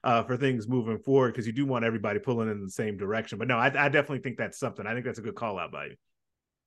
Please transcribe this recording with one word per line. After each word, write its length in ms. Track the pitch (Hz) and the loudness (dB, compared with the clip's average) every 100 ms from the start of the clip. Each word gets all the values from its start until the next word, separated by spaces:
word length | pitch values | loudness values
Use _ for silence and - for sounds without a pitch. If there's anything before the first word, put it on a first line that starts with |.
uh, 180 | - 117 | 2 4
for 120 | 110 123 | 4 2
things 320 | 135 127 107 | 2 0 0
moving 300 | 127 110 107 | 0 0 -2
forward, 360 | - 135 127 | 4 6 6
'cause 120 | 113 110 | 2 -4
you 60 | |
do 140 | 113 139 | -2 0
want 180 | 123 | 2
everybody 340 | 117 113 107 104 | 0 0 0 -2
pulling 320 | - 117 110 | 0 0 0
in 120 | 104 | -4
the 80 | 95 | -6
same 260 | - 110 98 | -4 -4 -4
direction. 420 | 98 110 110 104 | -2 -2 -4 -4
But 100 | 117 | 0
no, 80 | 120 | 4
I, 100 | 131 | 4
I 220 | 139 147 | 4 4
definitely 320 | 147 139 135 | 4 2 -2
think 160 | 127 117 | -6 -4
that's 220 | 107 - | -6 -4
something. 280 | 123 101 104 | -6 -4 -6
I 60 | |
think 120 | 120 | -4
that's 140 | 123 110 | -4 -6
a 40 | |
good 120 | 107 | -8
call 240 | 98 117 95 | -6 -6 -4
out 140 | 80 | -6
by 140 | 69 73 | -8 -12
you. 80 | - _ _ _ _ _ _ | -14 _ _ _ _ _ _